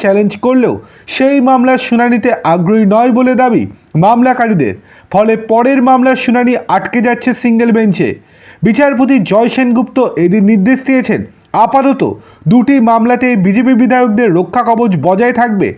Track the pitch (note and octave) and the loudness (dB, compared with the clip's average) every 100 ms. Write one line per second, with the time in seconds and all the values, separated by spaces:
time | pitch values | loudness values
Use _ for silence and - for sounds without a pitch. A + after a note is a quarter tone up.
0 | G3+ G3+ G#3 - B3 C4 G#3+ G2+ - - | -2 0 -2 -2 -2 0 0 -2 -10 -20
1 | - - C4+ C#4+ B3+ C4 B3+ B3+ - A#3 | -10 -2 0 2 2 2 2 0 -2 -2
2 | A#3+ A#3+ B3 A3+ D#3 E3+ E3+ A3 G3+ G#3+ | 0 0 -2 -2 0 0 0 2 2 2
3 | B3 A#3+ B3+ B3 B3+ G3 G2 - _ D#3 | 2 2 0 0 0 0 -4 -10 _ 0
4 | F#3+ A#3 B3+ B3 A#3 F#3 A#2 F#2 - - | 2 2 2 0 -2 0 -2 -6 -14 -20
5 | - F#3+ G#3+ A3 A3 A3+ B3 C#4 B3 B3+ | -4 0 0 0 0 0 2 2 2 2
6 | C4 B3+ - A#3+ B3 A#3+ - F#3 G3 B3 | 2 0 0 0 0 -2 -2 -4 -2 -2
7 | A#3 A#3 B3+ - A#3+ A3+ A#3 A3 G#3+ F3 | -2 -2 -4 -2 0 0 0 0 0 0
8 | B2+ - - _ - - G3+ A3+ C#4+ B3 | -4 -6 -14 _ -20 -4 -2 2 0 0
9 | C4 C4+ E3 G3+ A#3 B3+ B3 A#3 - - | 0 0 0 0 0 0 0 0 -2 -2
10 | A#3 - F3 G#3+ G3+ A3+ F#3+ C4 C4 C4 | -2 0 0 2 2 2 2 0 0 -2
11 | A3+ D3+ - _ _ F#3 A#3 C4+ C4 G#3+ | -2 -4 -6 _ _ -2 0 2 0 0
12 | B2 - - - D#3 A#3+ C4 C#4 A3+ A3+ | -2 -6 -14 -8 0 2 2 2 2 2
13 | A3+ B3 B3+ A#3 F#3 G3+ B3+ A3+ B3+ B3+ | 0 0 0 0 0 0 2 2 2 2
14 | B3 G#3 A#3 E3+ F3+ B3+ A#3 A3+ A#3 F3 | 0 0 0 0 -2 -2 -2 0 0 -2
15 | D#3 F#3+ A#3+ A#3 A#3+ G3+ B2 | 0 0 0 0 -2 -2 -4